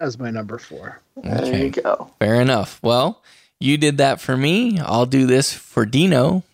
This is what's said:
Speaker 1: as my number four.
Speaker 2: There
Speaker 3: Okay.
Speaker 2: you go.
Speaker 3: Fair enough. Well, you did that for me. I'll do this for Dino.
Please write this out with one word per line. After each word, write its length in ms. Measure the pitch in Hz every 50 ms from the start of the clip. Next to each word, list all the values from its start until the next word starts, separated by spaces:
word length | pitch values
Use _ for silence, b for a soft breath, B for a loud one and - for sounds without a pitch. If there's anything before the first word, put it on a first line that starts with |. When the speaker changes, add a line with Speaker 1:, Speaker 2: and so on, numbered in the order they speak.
Speaker 1:
as 180 | 160 135 113 123
my 100 | 123 117
number 280 | 113 110 104 101 117 120
four. 420 | - - - - - - - - _ _ -
Speaker 2:
There 220 | 269 - - 113 113
Speaker 3:
Okay. 240 | 127 127 127 131 139
Speaker 2:
you 60 | 139
go. 400 | - - - - - - - - _ -
Speaker 3:
Fair 200 | 107 104 113 120
enough. 420 | 123 135 127 107 95 - - -
Well, 400 | - 117 120 123 139 185 226 _ b b b b b b b -
you 160 | - 135 147 151
did 200 | 151 147 143 135
that 220 | 135 135 117 -
for 160 | - - 127
me. 440 | 127 139 151 180 226 247 240 208 165
I'll 260 | 143 - 101 117 123
do 180 | 127 135 135 131
this 280 | 123 127 135 139 -
for 340 | - - - - - 127 110
Dino. 560 | 107 131 139 180 190 156 123 131 165 185 185 - _